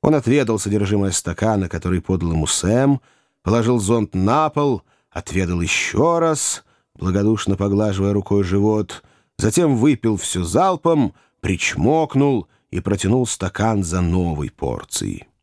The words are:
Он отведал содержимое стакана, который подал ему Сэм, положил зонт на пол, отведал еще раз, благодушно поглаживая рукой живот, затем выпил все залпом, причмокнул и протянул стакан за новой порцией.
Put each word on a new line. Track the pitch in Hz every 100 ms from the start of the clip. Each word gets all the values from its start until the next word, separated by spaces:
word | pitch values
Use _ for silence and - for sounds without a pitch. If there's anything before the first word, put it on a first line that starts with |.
Он | 151
отведал | 151 120 143 123 110
содержимое | 104 104 101 104 98
стакана, | 85 - 82 110 104 92
который | 85 90 92
подал | - 92 85
ему | 82 78
Сэм, | - 90 117 139 135 _ _ _ _
положил | 85 117 113 123
зонт | 95 117 104
на | 95 98 139 156
пол, | 151 143 107 _ _ _
отведал | - - 87 90 87
еще | 85 - - - 156 170
раз, | 165 151 - - _ _ _
благодушно | - 92 92 104 107 - 95
поглаживая | 101 101 107 95 98
рукой | 101 95 101
живот, | 92 98 104 107 101 - _ _ _ -
затем | 113 139 165 127
выпил | 135 135 113 101
все | - 92
залпом, | 87 85 190 175 170 160 107 - _ _
причмокнул | - 92 - - 95 160 151 135 143 127 85 _ _ 92
и |
протянул | 95 95 95 123 123
стакан | - 92 - 110 107
за | 87 90
новой | 87 90 85 76 71
порцией. | _ 69 50 - - 50 50 - _